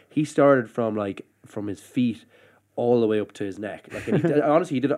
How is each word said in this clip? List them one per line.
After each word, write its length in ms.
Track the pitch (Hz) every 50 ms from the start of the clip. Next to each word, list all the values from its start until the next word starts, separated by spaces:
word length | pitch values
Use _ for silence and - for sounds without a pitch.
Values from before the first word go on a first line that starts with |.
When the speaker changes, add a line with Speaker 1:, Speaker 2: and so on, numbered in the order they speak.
| _ _
Speaker 1:
He 160 | - 151 156
started 440 | 147 - - 139 143 139 131 113 107
from, 260 | - - 117 110 107
like, 280 | 110 104 101 95 - - _ _ _ -
from 220 | - - 110 101
his 120 | 104 95 -
feet 460 | - - - 135 123 120 107 - - _ _ _ _ _ _ _ _ _ _
all 240 | - 120 120 123 120
the 80 | 117
way 140 | 107 110 107
up 100 | 101 - -
to 100 | - 104
his 120 | 98 92
neck. 300 | 98 104 101 90 87 - - -
Like, 140 | 110 - 120
and 80 | 220
he 60 | 156 147
Speaker 2:
<laughs> 40 |
Speaker 1:
did, 140 | 170 147 147
honestly, 340 | 147 156 147 170 180 175 147
he 60 | 123
did. 100 | 127 131 139